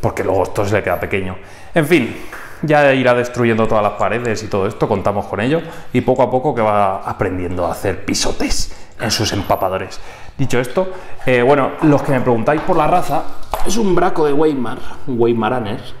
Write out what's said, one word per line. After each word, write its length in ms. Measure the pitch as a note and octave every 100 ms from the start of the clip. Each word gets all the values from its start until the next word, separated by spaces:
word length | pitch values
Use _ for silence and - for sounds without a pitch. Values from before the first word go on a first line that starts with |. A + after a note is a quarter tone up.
porque 240 | A2 -
luego 200 | F#2+ F#2+
esto 200 | F#2 -
se 100 | G2+
le 80 | G#2
queda 160 | F#2 F2
pequeño. 380 | F#2 G2+ F#2 F#2 - - -
En 120 | E3+ D3+
fin, 300 | E3+ A2+ G2 - - - -
ya 300 | D#3 D3+ C#3+
irá 200 | C3+ B2
destruyendo 520 | B2 A#2 - A#2 A2+ A2
todas 140 | A2
las 100 | G#2
paredes 500 | - G2 A2 A#2+ G#2
y 60 | G2+
todo 180 | G2+ F#2+
esto, 220 | A2+ D#3
contamos 380 | A3 G2+ G2+ F#2+
con 140 | F#2+
ello. 200 | A#2 D#3+ - - -
Y 80 | B2+
poco 220 | B2+ B2+
a 80 | B2
poco 240 | B2+ C#3+
que 80 | B2+
va 400 | G#2+ G#2 G2 F#2+
aprendiendo 640 | - - G2+ F2+ F2+ F2+ E2+
a 60 |
hacer 320 | - G#2 F2+
pisotes 680 | - - - - D4+ - - - - -
en 100 | A2+
sus 220 | - G#2+
empapadores. 680 | G2+ F#2+ G2 F#2+ F#2+ F#2+ - - - - -
Dicho 200 | C3+ A#2+
esto, 300 | B2+ - F#3 - - - -
eh, 160 | B2
bueno, 300 | B2 C#3+ C3 -
los 200 | D#3+ C#3+
que 100 | -
me 80 | C3+
preguntáis 420 | B2 A#2 A2 D#3
por 140 | D3+ E3+
la 100 | D3+
raza, 360 | F3+ F3 C#3+ - - - - -
es 100 | G3+
un 180 | G#3
braco 300 | F3+ F3+ F3+
de 80 | D3+
Weimar, 460 | D3+ D#3 C#3 A#2 B2+ - - -
un 140 | B2
Weimaraner. 600 | A#2 A#2 A2 B2+ G#2+ A2+ - -